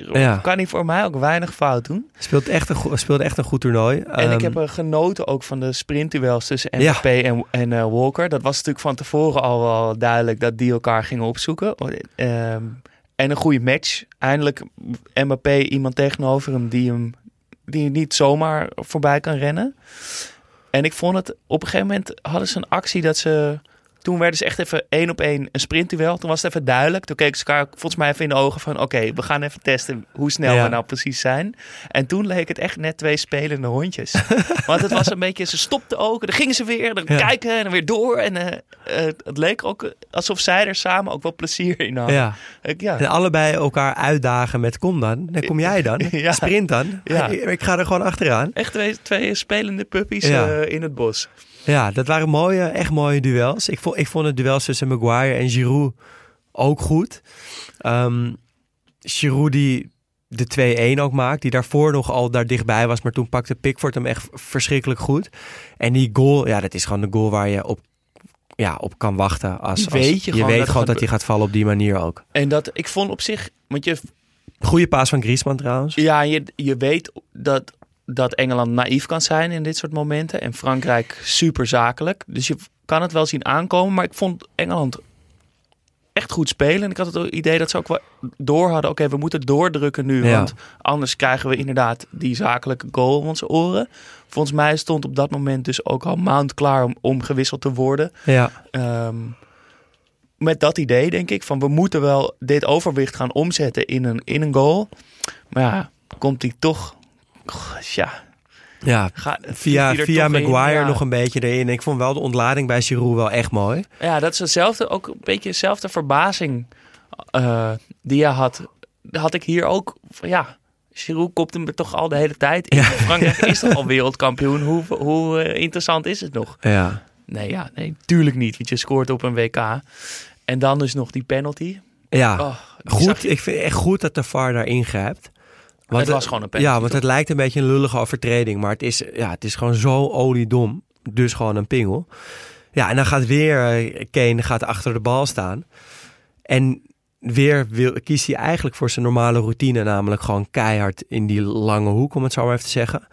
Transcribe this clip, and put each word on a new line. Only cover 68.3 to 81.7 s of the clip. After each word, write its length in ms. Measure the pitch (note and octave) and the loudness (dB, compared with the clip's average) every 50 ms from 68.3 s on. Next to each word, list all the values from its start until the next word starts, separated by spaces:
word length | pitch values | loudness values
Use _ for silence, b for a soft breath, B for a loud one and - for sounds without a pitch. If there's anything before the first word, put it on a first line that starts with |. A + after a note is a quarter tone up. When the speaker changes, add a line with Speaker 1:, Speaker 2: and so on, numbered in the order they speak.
| _ _ _ _ - | _ _ _ _ -6
Speaker 1:
ja, 200 | - A2 F#2 D#2 | -4 -2 -2 -2
op 220 | - - G2 - - | -4 -6 -10 -8 -4
kan 180 | - G#2+ G2 | -4 -2 0
wachten. 440 | F#2+ G2 G2 - - - F#2+ F2+ - | 0 0 0 0 -2 -4 -6 -6 -6
Als, 180 | - G2 F#2+ G#3 | -4 -4 -2 -2
Speaker 2:
Die 100 | G#3+ E3 D3+ | -2 0 0
Speaker 1:
als 60 | C3+ | 2
Speaker 2:
weet 240 | C3 C#3+ F3 F#3+ - | 2 2 2 0 -2
je 80 | - | -2
Speaker 1:
je 60 | C#3 A2+ | 0 2
Speaker 2:
gewoon 100 | G#2+ A2+ | 2 4
Speaker 1:
weet 100 | A2+ A#2+ | 4 2
Speaker 2:
dat 100 | B2+ B2 | 2 2
Speaker 1:
gewoon 140 | C3+ C3 A2+ | 2 2 2
Speaker 2:
het 80 | A2 | 2
Speaker 1:
dat 80 | A#2 - | 2 0
hij 100 | A#2 G#2+ | 0 0
gaat 140 | A2+ G#2+ - | 0 -2 0
vallen 220 | - A2 G#2 G#2+ | 0 0 2 2
op 80 | G2 G2+ | 2 2
die 120 | G#2+ G#2 | 2 2
manier 300 | G#2 G#2 G2+ G#2 G#2 G2+ F#2+ | 2 2 2 2 2 2 0
ook. 260 | E2+ E2 E2+ - - _ | 0 -2 -4 -8 -12 _
Speaker 2:
En 160 | - C#3+ C#3+ C#3 | -2 0 0 2
dat, 200 | D3 D3+ D3 - - | 2 0 -2 -4 -6
ik 140 | - - - | -8 -8 -4
vond 220 | - D4 D4+ - | -4 -2 -2 -2
op 120 | - - | -4 -4
zich, 280 | - - G#3+ G3+ - - - _ _ _ | -6 -6 -6 -6 -8 -12 -16 _ _ _
want 180 | C#3 C#3+ C#3+ | -8 -4 -4
je 120 | E3+ E3 - - - _ _ _ _ _ _ _ - - _ | -4 -4 -4 -8 -14 _ _ _ _ _ _ _ -20 -10 _
Speaker 1:
Goeie 280 | - F2+ D#3+ E3+ F3 E3 | 0 2 4 4 4 4
paas 220 | - C#3 C3 - | 4 4 4 4
van 120 | - C3+ | 2 0
Griezmann 360 | A2 A2 B2 C3 - C#3 C3+ C3 | 2 2 0 0 0 -2 -4 -2
trouwens. 380 | C#3 B2 B2 C3 C#3 D#3 D3+ | -2 -2 -2 -2 -2 -2 0
Speaker 2:
Ja, 260 | D3+ D3+ D#3+ D3+ D3 | 2 4 4 4 4
je, 220 | D3 D3+ D#3 D#3 C#3 - - | 4 2 0 0 -2 -6 -8
je 220 | - C#3+ C#3 C3+ A#2+ | -4 -2 -2 0 0
weet 340 | C3+ C3+ D#3 E3+ - - - - - _ | 2 2 2 0 -2 -6 -14 -20 -20 _
dat, 400 | - - B2 D3 C#3 C3 - - - _ _ _ _ _ _ | -16 -4 -2 0 0 0 -2 -6 -12 _ _ _ _ _ _
dat 280 | - B2+ C3 B2+ B2 - | -8 -2 0 0 0 2
Engeland 380 | - C3 B2+ B2+ B2 A#2+ A#2 | 0 0 2 2 0 0 2
naïef 340 | A#2 B2 B2 - C3 C#3 - | 2 2 2 2 2 0 0
kan 160 | - E3 D#3+ | -2 -2 -2
zijn 300 | - - D#3+ D#3 E3 E3+ | 0 0 2 2 0 0
in 120 | E3+ E3 D#3 | -2 -4 -4
dit 140 | D#3 D#3+ - | -4 -4 -6
soort 160 | - D#3 D#3 | -6 -6 -4
momenten. 480 | D3+ D3+ D3+ D3 D3+ D#3+ D#3+ - - | -4 -2 -2 -2 -2 -2 -4 -6 -6
En 120 | - - A#2+ | -6 -6 -8
Frankrijk 640 | - - C3+ C3 C3 B2+ - B2 A#2 A2+ - - - - | -4 -2 -2 0 0 2 2 2 2 0 -2 -8 -10 -6
super 440 | - - - E3+ E3 B2 B2 B2+ | -4 0 2 2 2 2 0 0
zakelijk. 560 | A2+ | 2